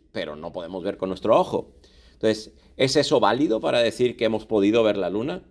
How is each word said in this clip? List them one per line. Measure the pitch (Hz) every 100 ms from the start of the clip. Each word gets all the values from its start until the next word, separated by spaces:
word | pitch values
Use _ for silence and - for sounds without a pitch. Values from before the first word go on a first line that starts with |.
| _
pero | 107 80 76
no | 82
podemos | 90 85 92
ver | 87 -
con | 92
nuestro | 92 107 139
ojo. | 185 104 - - - - _
Entonces, | _ 107 110 - - _ -
¿es | 131 147
eso | 135 139
válido | 101 120 165 220
para | 160 123
decir | 117 - 123 113
que |
hemos | 113 110 -
podido | 107 101 117
ver | 110 101
la | 90
luna? | 101 135 180 -